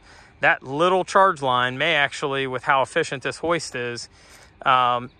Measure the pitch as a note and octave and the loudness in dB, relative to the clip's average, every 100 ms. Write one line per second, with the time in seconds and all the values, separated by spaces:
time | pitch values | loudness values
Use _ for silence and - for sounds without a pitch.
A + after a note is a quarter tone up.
0 | - - - - C#3+ E3 B2+ C#3+ F3 F#3 | -20 -20 -20 -2 0 0 -4 0 2 2
1 | E3+ G3+ F#3+ D3+ C3+ B2 B2 C3 D#3+ D3+ | 2 4 4 2 0 0 0 0 0 2
2 | C#3 - D3 C3+ C3+ B2+ - C3+ B2 E3+ | 0 -2 -4 -4 -4 -4 0 2 2 0
3 | D3+ C3+ C#3+ - D#3+ E3 - B2+ A#2+ A#2+ | -2 -4 -6 -4 -2 -2 -4 -8 -8 -8
4 | - - - - - - C3+ B2+ B2 B2 | -12 -20 -20 -20 -20 -4 2 4 4 0
5 | B2 | -4